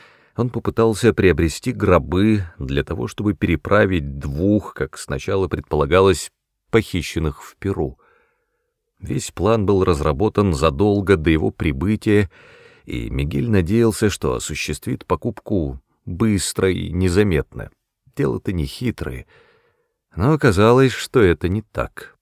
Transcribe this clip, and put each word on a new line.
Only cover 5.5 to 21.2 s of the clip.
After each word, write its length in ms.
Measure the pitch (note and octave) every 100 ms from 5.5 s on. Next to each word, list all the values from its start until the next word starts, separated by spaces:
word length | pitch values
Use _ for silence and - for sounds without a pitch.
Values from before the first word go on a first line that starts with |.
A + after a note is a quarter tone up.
| D#2+ - D2+ C#2+ F2+ G2 F2 - _ _ _ _
похищенных 720 | A2+ G2+ F#2 D2 E2+ D#2+ C#2
в 140 | - -
Перу. 420 | G2 F#2 C#2+ - _ _ _ _ _ _ _ _ _ _
Весь 320 | - C#2+ -
план 340 | - F#2 A2+ G2
был 180 | G2
разработан 680 | F#2 D2+ C#2+ C#2 G#2+ - G2+
задолго 640 | D2 D#2+ C#2 G#2 G2+ F#2+ F#2
до 120 | D#2
его 220 | D#2+ G#2+
прибытия, 800 | - D#2+ C2+ F2+ G#2+ - G#2 F#2+ _ - - - _ -
и 240 | - A1+
Мигель 400 | B2+ C#2+ C#3 A#2+
надеялся, 600 | G#2 E2 A2+ A#2 G#2 G#2+
что 240 | - C#2+
осуществит 720 | B1 - D#2 - D2+ - - -
покупку 760 | F2 B2 - - G#2 C#2+ C2 _ _ -
быстро 680 | F2+ A2 G2+ - - F#2+
и 180 | F2+ F2
незаметно. 800 | F2 F#2 F2 G2+ D2+ - - G1+ _ _ _ _ -
Дело-то 380 | C#3 A2 -
не 120 | F2+ C#2+
хитрое. 640 | - B2 - C2+ B1+ - _ _ _ _ _ _ _ _ -
Но 180 | A2+
оказалось, 600 | D#3 C3+ F#2 A2 B2 C3+
что 260 | - -
это 280 | B2+